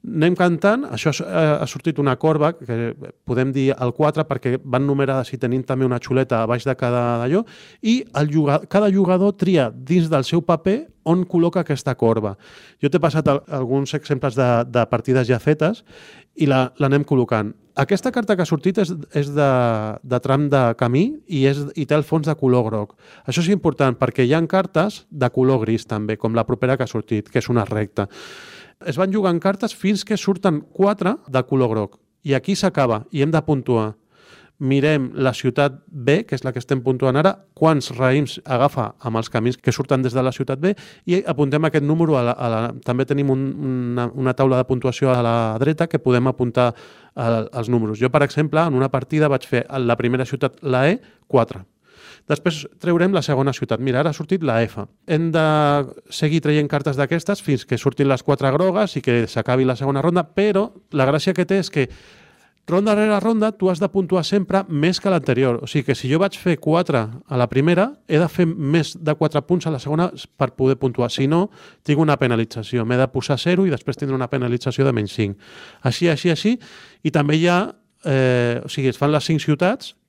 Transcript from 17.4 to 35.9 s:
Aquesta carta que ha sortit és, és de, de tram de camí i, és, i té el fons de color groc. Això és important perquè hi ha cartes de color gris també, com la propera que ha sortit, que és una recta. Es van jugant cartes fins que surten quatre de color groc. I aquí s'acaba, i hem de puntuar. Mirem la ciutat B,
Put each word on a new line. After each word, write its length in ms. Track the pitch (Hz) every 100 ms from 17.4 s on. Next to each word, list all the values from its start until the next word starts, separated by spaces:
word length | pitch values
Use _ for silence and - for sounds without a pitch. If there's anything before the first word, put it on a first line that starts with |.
| 104 - _ -
Aquesta 340 | 139 196 262
carta 260 | 247 214 196
que 60 |
ha 60 | 170
sortit 300 | 156 180 196
és, 140 | 180 170 143
és 160 | - 143
de, 160 | 143 143 127 120 113 107 107
de 180 | 135 123
tram 280 | - 135 147
de 140 | 139 123 113
camí 380 | 120 127 214 302 _
i, 160 | 156
és, 160 | 135 139 143 -
i 80 |
té 100 | -
el 100 | 151 147
fons 160 | 160 151
de 80 | 151
color 240 | 135 123 110
groc. 260 | 110 104 - - - -
Això 180 | 135
és 80 | 170
important 460 | 196 170 135 135 117
perquè 240 | 123 -
hi 80 | 123
ha 80 | 156 165
cartes 560 | 190 180 165 190 - _
de 180 | 156 123
color 300 | - 127 135 110
gris 180 | 113 -
també, 300 | 110 107 110
com 160 | 113
la 120 | 117 110
propera 300 | 123 127 131
que 60 |
ha 60 | 117
sortit, 380 | 113 - 107 -
que 100 | 127
és 120 | -
una 140 | 120 101
recta. 400 | 107 107 - 101 - - - - - - _
Es 160 | - 139
van 160 | 196
jugant 240 | 196 190 170
cartes 360 | 190 196 220 -
fins 300 | 190 202 -
que 80 | 190
surten 460 | - 185 196 151 -
quatre 460 | - 196 208 180 262 -
de 120 | 131
color 240 | 127 135 123
groc. 300 | 110 101 _ _ _
I 80 | 151
aquí 220 | 135 - 196
s'acaba, 460 | 196 156 127 110 -
i 80 | 156
hem 80 | 143
de 120 | 160
puntuar. 460 | 156 143 123 120 107 107 _ _ _ - _ _
Mirem 500 | 135 139 143 151 127 -
la 160 | 131
ciutat 420 | 120 131 123 143 135
B, 360 | _